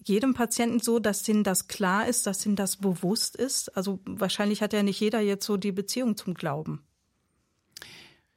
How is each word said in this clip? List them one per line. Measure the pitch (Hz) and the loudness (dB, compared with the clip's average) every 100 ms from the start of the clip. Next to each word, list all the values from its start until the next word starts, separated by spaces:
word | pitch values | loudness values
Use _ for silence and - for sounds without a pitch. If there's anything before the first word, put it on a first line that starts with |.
jedem | - 202 262 | 0 2 4
Patienten | 247 233 - 233 233 | 2 0 0 2 2
so, | 240 233 | 2 2
dass | 214 202 | 2 0
denen | - 214 202 | 2 2 4
das | 185 - | 0 -2
klar | - 185 196 226 | -2 2 2 2
ist, | 240 208 | 0 0
dass | 190 214 | -2 0
ihnen | 202 | 0
das | 196 - | 0 0
bewusst | 202 175 180 220 - - | 0 2 0 0 -2 -2
ist? | 262 - - - | -2 -2 -4 -4
Also | 190 190 - | -2 -4 -6
wahrscheinlich | 190 190 - 208 208 | -2 -2 0 0 0
hat | 208 | 0
ja | 208 | 2
nicht | 202 196 | 2 2
jeder | 214 220 | 0 2
jetzt | 208 196 - | 0 0 -2
so | 202 | -2
die | 202 | 0
Beziehung | 190 196 247 247 208 | -2 -2 -2 0 -2
zum | - | -4
Glauben. | 170 165 143 156 151 _ _ _ _ _ _ _ _ _ - - - - _ _ | -4 -4 -4 -6 -8 _ _ _ _ _ _ _ _ _ -20 -20 -20 -20 _ _